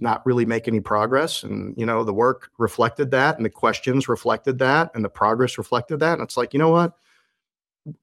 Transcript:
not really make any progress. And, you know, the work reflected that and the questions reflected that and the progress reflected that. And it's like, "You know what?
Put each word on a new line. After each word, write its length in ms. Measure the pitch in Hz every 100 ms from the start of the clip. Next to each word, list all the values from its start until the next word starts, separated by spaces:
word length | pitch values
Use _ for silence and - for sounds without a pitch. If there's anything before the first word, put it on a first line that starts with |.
not 240 | 117 110
really 200 | 131 123
make 240 | 117 113 117
any 120 | 110
progress. 640 | - 107 110 135 160 -
And, 320 | 104 104 98 -
you 100 | 113
know, 180 | 113
the 100 | 107
work 360 | 101 120 131 - -
reflected 520 | 113 - 117 - 139
that 260 | 131 143 156
and 80 |
the 60 | 110
questions 580 | - 113 107 - 131 127
reflected 500 | 113 117 110 - 127
that 340 | 131 147 165
and 100 | 117
the 40 | 104
progress 500 | - 104 113 127 -
reflected 400 | 101 120 117 151
that. 140 | 156
And 100 | 170
it's 140 | 113 -
like, 160 | 120
"You 80 | 139
know 100 | 160
what? 220 | 170 170 - _ _ _ _ _ _ _ _ 156 -